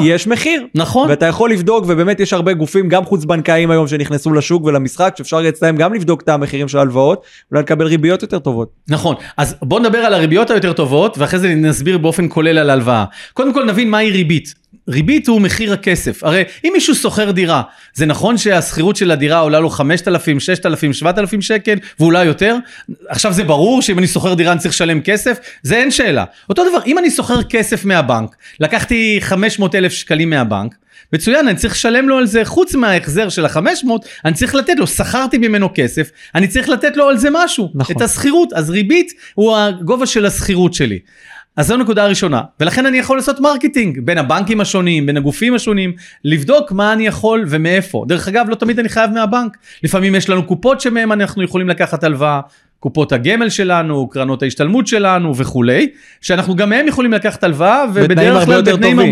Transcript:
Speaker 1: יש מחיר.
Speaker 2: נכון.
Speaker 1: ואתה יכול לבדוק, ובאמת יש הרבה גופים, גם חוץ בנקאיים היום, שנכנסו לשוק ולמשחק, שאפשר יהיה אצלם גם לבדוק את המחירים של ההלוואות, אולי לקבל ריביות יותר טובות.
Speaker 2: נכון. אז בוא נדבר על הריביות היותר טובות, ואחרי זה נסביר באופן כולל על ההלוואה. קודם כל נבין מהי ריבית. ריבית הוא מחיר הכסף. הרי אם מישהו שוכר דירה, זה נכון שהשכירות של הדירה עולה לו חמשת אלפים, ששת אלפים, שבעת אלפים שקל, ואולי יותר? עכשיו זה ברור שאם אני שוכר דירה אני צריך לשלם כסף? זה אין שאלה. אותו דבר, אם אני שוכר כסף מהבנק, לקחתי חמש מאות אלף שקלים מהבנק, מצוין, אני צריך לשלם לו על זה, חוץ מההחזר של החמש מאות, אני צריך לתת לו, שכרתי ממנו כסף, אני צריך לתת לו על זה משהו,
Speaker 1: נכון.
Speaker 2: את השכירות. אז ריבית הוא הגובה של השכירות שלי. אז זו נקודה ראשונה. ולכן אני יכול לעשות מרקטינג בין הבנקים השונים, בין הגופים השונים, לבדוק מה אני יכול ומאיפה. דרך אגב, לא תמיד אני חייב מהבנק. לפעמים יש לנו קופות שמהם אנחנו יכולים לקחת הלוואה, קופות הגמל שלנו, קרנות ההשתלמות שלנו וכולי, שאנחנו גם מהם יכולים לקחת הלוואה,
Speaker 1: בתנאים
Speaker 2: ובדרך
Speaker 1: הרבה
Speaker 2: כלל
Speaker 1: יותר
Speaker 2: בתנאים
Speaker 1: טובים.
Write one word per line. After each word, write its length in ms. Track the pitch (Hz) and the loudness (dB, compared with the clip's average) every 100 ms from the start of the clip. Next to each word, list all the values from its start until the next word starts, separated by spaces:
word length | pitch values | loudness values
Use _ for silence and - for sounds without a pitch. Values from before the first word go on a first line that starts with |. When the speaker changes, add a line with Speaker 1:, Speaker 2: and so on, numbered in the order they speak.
Speaker 1:
יש 240 | 156 170 202 | 4 2 0
מחיר. 400 | 233 311 330 247 | -2 0 -2 -2
Speaker 2:
נכון. 360 | 156 165 254 277 | -4 0 0 2
Speaker 1:
ואתה 160 | 147 165 | 2 0
יכול 240 | 165 233 | 0 0
לבדוק, 340 | 214 175 226 180 | 2 2 0 0
ובאמת 320 | 165 175 196 | 0 0 0
יש 120 | 196 | -2
הרבה 200 | 185 170 | 0 0
גופים, 360 | 175 151 196 185 | 0 0 0 2
גם 160 | 180 | 0
חוץ 200 | - 185 | 0 -2
בנקאיים 460 | 156 165 156 165 170 | 0 -2 0 2 2
היום, 180 | 165 151 | 2 2
שנכנסו 440 | 147 147 147 156 | -2 -2 -2 0
לשוק 320 | 151 139 175 | 0 2 0
ולמשחק, 500 | 151 143 131 - 185 185 | 2 0 -2 0 -2 -2
שאפשר 220 | 135 160 | -4 -2
יהיה 80 | 165 | 0
אצלם 280 | 156 165 156 | 0 0 2
גם 180 | 170 | 0
לבדוק 280 | 220 165 160 | 0 -2 -2
את 60 | - | 0
המחירים 400 | 147 139 139 143 | -2 -2 -4 -2
של 100 | 139 | 0
ההלוואות, 440 | 139 123 135 196 - - _ | 0 2 2 0 -6 -20 _
אולי 100 | 143 | -4
לקבל 240 | 139 151 160 | -2 0 0
ריביות 360 | 160 156 185 | 2 2 0
יותר 160 | 208 190 | -2 -4
טובות. 300 | 143 117 113 - - | -4 -4 -6 -10 -6
Speaker 2:
נכון. 280 | 151 170 - - - | -2 -2 -4 -8 -4
אז 200 | 143 - | -4 -4
בוא 180 | 131 202 | -2 0
נדבר 180 | 233 226 | 2 2
על 160 | 226 | 2
הריביות 360 | 185 160 170 240 | 2 2 2 2
היותר 220 | 220 180 | 2 0
טובות, 460 | 165 143 143 208 135 | -2 0 2 0 0
ואחרי 200 | 139 180 | -2 0
זה 160 | 185 | 0
נסביר 440 | 156 156 147 143 180 | 2 0 0 0 0
באופן 300 | 160 160 175 | 0 0 -2
כולל 300 | - 160 160 | 0 2 2
על 120 | 143 | 2
ההלוואה. 340 | 135 117 117 98 - - | 2 2 0 -2 -8 -12
קודם 200 | - 269 | -4 -2
כל 100 | 277 | 0
נבין 260 | 233 202 233 | 0 0 0
מהי 200 | 214 220 | 0 0
ריבית. 440 | 190 160 160 - - _ - - | 0 0 -2 -4 -16 _ -16 -6
ריבית 400 | 135 160 302 - | -2 0 0 2
הוא 120 | 220 | 2
מחיר 320 | 190 - 220 | 2 0 -2
הכסף. 520 | 196 202 175 - 104 | -2 -2 -2 -2 -4
הרי 180 | 160 180 180 - | -2 0 -2 -4
אם 60 | 320 | -2
מישהו 200 | 381 - | 0 0
שוכר 360 | 269 202 196 208 | 0 -2 -2 -2
דירה, 320 | 185 170 151 110 - - | 0 0 0 -2 -10 -18
זה 120 | - 156 | -4 -2
נכון 320 | 143 202 233 | 0 0 0
שהשכירות 580 | 208 185 - - 175 202 | 2 0 0 -2 0 0
של 140 | 180 | 0
הדירה 280 | 151 147 165 | 2 2 2
עולה 220 | 156 151 | 2 2
לו 100 | 160 | 0
חמשת 380 | 127 139 175 - | 0 0 0 0
אלפים, 320 | 175 - 143 | -2 0 -2
ששת 260 | 147 175 175 | 0 -2 -2
אלפים, 260 | 151 147 | -2 -2
שבעת 260 | 131 160 185 | 0 -2 0
אלפים 240 | 202 214 | -2 -4
שקל, 340 | 180 214 220 202 - - | -2 -2 0 -2 -4 0
ואולי 240 | 160 175 | 2 4
יותר? 320 | 175 147 196 240 247 - - - - | 2 2 0 0 -4 -18 -18 -18 -10
עכשיו 240 | - 214 | -4 -2
זה 120 | 175 | 0
ברור 380 | 156 147 196 254 | 2 2 4 2
שאם 160 | 262 180 | 2 0
אני 80 | 180 | 0
שוכר 280 | 165 185 | 0 0
דירה 180 | 175 170 | 2 2
אני 80 | 175 | 2
צריך 140 | 175 | -2
לשלם 260 | - 170 160 | -2 0 0
כסף? 380 | 156 208 254 233 - - | 0 -2 -2 -4 -8 -14
זה 140 | 135 226 | -2 0
אין 140 | 269 | 0
שאלה. 340 | - 233 135 87 - - | 0 0 0 -2 -8 -4
אותו 200 | 196 359 | 0 2
דבר, 80 | 349 226 | 0 0
אם 120 | 339 | 0
אני 120 | 349 | 0
שוכר 320 | - - 247 | -2 -2 -2
כסף 420 | - 233 208 214 | -2 -2 -2 -4
מהבנק, 460 | 196 180 127 117 110 - - - | 0 0 0 -2 -4 -10 -20 -6
לקחתי 580 | 151 - - 233 220 208 | -4 -2 -2 0 0 0
חמש 380 | - 190 214 214 | 0 0 0 0
מאות 160 | 190 | 0
אלף 180 | 202 185 | 0 0
שקלים 380 | 180 - 156 165 | -4 -4 -2 0
מהבנק, 440 | 151 117 101 107 - _ - _ | 0 0 -2 -6 -10 _ -20 _
מצוין, 360 | 160 185 277 277 | -4 0 2 2
אני 80 | 185 | 0
צריך 180 | 226 | -2
לשלם 340 | - 233 240 269 | -2 0 0 2
לו 100 | 262 | 2
על 80 | 240 | 2
זה, 180 | 226 | 0
חוץ 300 | 214 330 370 | 0 0 0
מההחזר 540 | 277 233 175 175 151 202 | 0 0 0 -2 -2 -2
של 160 | 185 | -2
החמש 400 | 151 156 220 359 | -2 0 -2 -2
מאות, 200 | 254 226 - - | -2 -4 -6 -6
אני 100 | 156 | -4
צריך 200 | 165 254 | -2 0
לתת 200 | 277 311 349 | 0 0 0
לו, 80 | 190 | 0
שכרתי 520 | - 190 175 254 262 | -2 -4 -2 -2 0
ממנו 300 | 226 208 196 | 2 2 0
כסף, 360 | - 120 - 151 - - | 0 -2 -2 -6 -10 -6
אני 140 | 165 196 | -2 0
צריך 200 | 233 339 | 0 -2
לתת 280 | 269 294 285 | 0 0 2
לו 120 | 277 | 2
על 80 | 254 | 4
זה 100 | 285 | 2
משהו, 380 | 320 339 - 175 | 2 0 -2 -4
Speaker 1:
נכון. 220 | 139 131 165 | -4 -4 -2
Speaker 2:
את 60 | |
השכירות. 500 | 233 - 277 320 330 | -2 0 0 2 2
אז 180 | 165 156 | -2 -2
ריבית 420 | 185 202 339 349 - - | -2 2 2 0 -6 -10
הוא 220 | - 220 220 | 0 2 2
הגובה 500 | 208 185 170 247 262 | 0 -2 -2 -2 0
של 200 | 233 202 | 0 0
השכירות 480 | 185 - 180 180 | 0 -2 2 2
שלי. 240 | - 131 95 - _ - - - - | 2 -2 -4 -10 _ -20 -20 -12 -4
אז 100 | 143 | 0
זו 100 | 240 | 0
נקודה 300 | 226 214 202 | 2 2 2
ראשונה. 340 | 190 185 127 - _ | 0 0 -2 -4 _
ולכן 260 | 160 233 269 | -2 0 0
אני 120 | 254 | 0
יכול 180 | - 269 | 0 -2
לעשות 240 | 262 269 | -2 0
מרקטינג 600 | 277 277 302 254 208 131 | 0 2 0 0 -2 -2
בין 140 | 123 175 | -2 -2
הבנקים 420 | 131 165 190 220 | 0 -2 0 -2
השונים, 460 | 196 190 175 160 143 | 0 0 0 0 0
בין 100 | 147 | 0
הגופים 380 | 143 - 233 | -2 -2 0
השונים, 380 | 247 - 202 185 175 - - | 0 0 0 -2 -6 -14 -8
לבדוק 480 | 143 156 139 294 294 | -2 0 2 0 2
מה 200 | 190 208 | 0 0
אני 140 | 220 220 | 0 -2
יכול 380 | - 220 226 185 | -2 0 0 0
ומאיפה. 560 | 156 160 190 185 113 117 | -2 0 0 -2 -6 -2
דרך 200 | 175 196 | -2 -2
אגב, 180 | 208 220 | -2 -2
לא 60 | |
תמיד 240 | 220 233 233 | -2 -2 -2
אני 100 | 226 | -2
חייב 220 | 226 226 | 0 0
מהבנק. 460 | 226 214 247 233 - _ - | 0 -2 -2 -4 -8 _ -8
לפעמים 320 | 160 190 190 | -2 0 2
יש 140 | 190 185 | 0 0
לנו 180 | 185 180 | 0 0
קופות 340 | 180 247 269 | 0 0 0
שמהם 320 | 254 233 220 | 0 -2 0
אנחנו 300 | 208 196 - | 0 -2 -2
יכולים 260 | 180 180 180 | -4 -2 -2
לקחת 360 | 165 175 156 | -2 -2 -2
הלוואה, 360 | 165 139 151 143 135 _ _ _ | -2 0 0 -2 -6 _ _ _
קופות 320 | 135 156 143 | -6 -2 0
הגמל 360 | 131 127 226 233 | 0 0 0 0
שלנו, 600 | - 185 175 160 143 127 | 0 0 0 0 -2 -4
קרנות 340 | 139 131 131 | -4 -4 -2
ההשתלמות 440 | 135 - 151 240 - | -4 -2 0 0 0
שלנו 500 | 220 196 185 165 127 | 0 2 0 0 -2
וכולי, 520 | 131 127 120 127 302 - - - | -2 0 2 2 0 -4 -20 -16
שאנחנו 360 | - 180 185 180 | -4 -2 0 0
גם 140 | 208 | 0
מהם 180 | 226 302 | 2 0
יכולים 240 | 269 247 | 0 0
לקחת 320 | 214 208 - | 0 -2 -2
הלוואה, 420 | 180 143 180 254 262 | -2 2 2 2 2
Speaker 1:
בתנאים 180 | 190 | 2
Speaker 2:
ובדרך 280 | 151 175 - | 2 4 4
Speaker 1:
הרבה 100 | 190 175 | 4 4
Speaker 2:
כלל 80 | 180 | 4
Speaker 1:
יותר 200 | 196 185 | 4 2
Speaker 2:
בתנאים 160 | 220 - | 4 4
Speaker 1:
טובים. 20 | 196 | 4